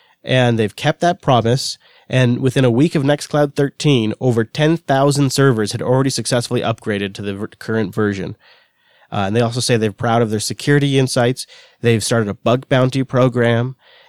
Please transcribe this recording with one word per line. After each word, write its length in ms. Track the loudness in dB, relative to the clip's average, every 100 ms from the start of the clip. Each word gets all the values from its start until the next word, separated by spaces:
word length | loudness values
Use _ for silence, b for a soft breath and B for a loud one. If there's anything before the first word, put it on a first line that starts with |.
| b b
and 360 | -2 2 2 2
they've 180 | 0 -2
kept 240 | -4 0
that 220 | 0 0
promise. 560 | 2 2 4 0 -2 -12 b b b
And 300 | 0 2 2
within 240 | 0 2
a 60 | 2
week 240 | 4 2
of 80 | 2
Nextcloud 520 | 0 -2 -2 0 0
thirteen, 600 | 0 -2 0 2 2 2 -2
over 240 | 0 0
ten 360 | 0 0 0 0
thousand 520 | 0 0 2 2 0
servers 420 | 2 2 2 -2
had 100 | -4
already 260 | -2 0 0
successfully 540 | -2 -2 -4 -2 -4
upgraded 500 | -2 -4 -4 -4 -4
to 80 | -8
the 120 | -8
ver-, 140 | -8 -10
current 460 | -12 -6 -4 -4
version. 400 | -2 -2 -2 -6 -10 b b b b b b b
Uh, 120 | -4 -2
and 100 | 0
they 60 |
also 180 | 0 -2
say 160 | -2 0
they're 160 | 0
proud 300 | -2 -2 0
of 80 | 0
their 100 | -2
security 580 | -6 -8 0 0 2 0
insights. 480 | 0 0 -2 -2 -10 B B B
They've 200 | 0 0
started 280 | 0 0 -2
a 40 |
bug 320 | -2 -2 -2 0
bounty 380 | 0 2 0
program. 720 | -2 0 0 2 0 0 -2 -8 b b